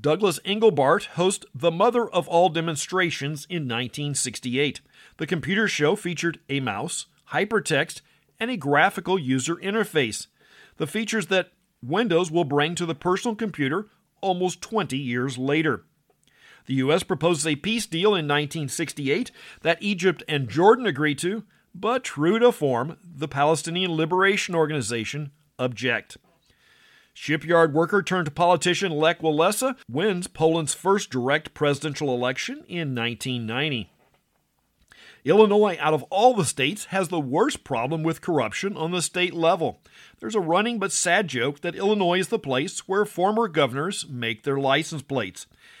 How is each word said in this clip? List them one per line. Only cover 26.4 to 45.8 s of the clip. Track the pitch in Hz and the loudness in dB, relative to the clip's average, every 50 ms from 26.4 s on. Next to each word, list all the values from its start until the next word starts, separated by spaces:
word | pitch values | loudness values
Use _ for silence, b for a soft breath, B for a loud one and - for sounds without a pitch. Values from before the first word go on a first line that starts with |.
| b b b b b b b b b b b b b b b | b b b b b b b b b b b b b b b
Shipyard | - - 143 151 156 - 156 170 170 165 156 | -12 -4 -4 -4 -2 0 4 6 6 6 6
worker | 139 160 170 156 208 196 | 4 2 2 4 2 0
turned | 175 - 185 185 165 143 - | 0 0 -2 -2 -2 -2 0
politician | - 175 175 180 151 - 180 170 - 196 180 | 2 4 4 4 4 2 0 0 0 -2 -2
Lech | 156 147 156 165 170 - | 0 2 2 2 2 2
Walesa | 160 160 151 151 165 196 208 - 254 269 262 B B - | 0 0 4 4 4 4 2 2 -2 -2 -2 B B -6
wins | 117 147 190 220 190 175 185 | -2 0 0 0 0 -2 -4
Poland's | - - - 160 165 160 165 156 139 - | -8 -2 2 2 2 4 2 0 -2 -6
first | - - 180 196 202 - - | -2 2 2 2 2 0 -4
direct | - 127 120 131 143 156 - - - | -4 -2 0 0 0 0 -2 -8 -4
presidential | - 151 143 143 139 147 156 139 - 156 135 | 0 0 0 0 0 -4 -6 -6 -4 -2 -2
election | 127 123 123 127 131 - - - 269 302 - | -2 0 -2 -2 -2 -4 -6 -8 -10 -12 -12
in | - 175 175 160 139 127 | -10 -6 -4 -4 -4 -2
nineteen | 120 113 117 117 - - 127 127 120 113 | -2 -2 -4 -4 -6 -6 -6 -6 -4 -4
ninety. | 110 117 131 151 156 139 117 101 - _ _ _ _ _ _ _ _ _ _ _ _ _ _ _ _ _ _ _ _ B B B B B B B | -4 -4 -2 -2 -2 -4 -6 -8 -10 _ _ _ _ _ _ _ _ _ _ _ _ _ _ _ _ _ _ _ _ B B B B B B B
Illinois, | 135 175 214 220 202 208 208 214 202 170 - | 4 6 6 6 6 6 4 4 2 0 0
out | 143 156 156 | 0 0 0
of | 139 123 | 0 -2
all | - 185 196 226 254 247 | -2 2 4 6 6 6
the | 202 156 | 4 0
states, | 120 - - 131 139 117 - - | -2 0 0 -2 -2 -2 -4 -8
has | - 175 190 190 156 | -4 -2 -2 -2 -2
the | 180 165 | -2 -4
worst | 143 123 135 170 233 294 - - | -2 0 0 0 0 0 -2 -6
problem | - - 139 113 120 135 165 160 | -8 -4 -4 -2 -2 -2 -2 -2
with | 156 165 160 - | -2 -2 -2 -2
corruption | - 190 160 143 113 107 - - - 202 208 | -4 0 0 0 0 0 -4 -4 -6 -6 -4
on | - 160 165 | -4 -4 -4
the | 180 180 | -2 -4
state | 160 - - 180 180 180 147 | -4 -4 -2 -2 -2 -2 0
level. | 170 160 165 190 175 156 117 - - B B B B B B B B | 2 2 4 4 2 0 -4 -4 -8 B B B B B B B B
There's | - 220 220 | -10 -4 -2
a | 208 | -2
running | 175 156 170 190 214 240 240 208 | 0 2 2 2 2 0 -2 -2
but | 190 190 | -4 -2
sad | - - - 180 170 202 214 143 | -2 -2 0 2 2 2 0 -2
joke | 123 120 117 139 147 - | -2 -2 -2 -2 -2 -4
that | - 175 175 | -6 -8 -4
Illinois | 190 196 208 214 208 185 175 175 185 | -2 0 0 2 2 2 2 2 0
is | 185 - | 0 -2
the | 233 220 | -4 -4
place | - 139 127 131 147 - - - - - | -2 -2 -2 -2 -2 -4 -6 -10 -6 -2
where | 190 202 208 | 0 0 0
former | 208 - 170 180 202 214 226 233 | 0 0 0 2 2 2 2 0
governors | 196 151 160 143 120 123 139 160 190 202 - - 165 | 2 2 2 2 2 0 -4 -4 -4 -4 -6 -8 -10
make | 135 120 120 113 113 110 | -8 -4 -4 -4 -4 -4
their | - 143 139 139 | -2 -2 0 0
license | 139 131 135 151 156 - 165 143 | 2 2 2 2 0 -4 -8 -10
plates, | - - 139 123 104 92 - - - - b b b b b b | -8 -4 -4 -4 -4 -4 -8 -14 -20 -20 b b b b b b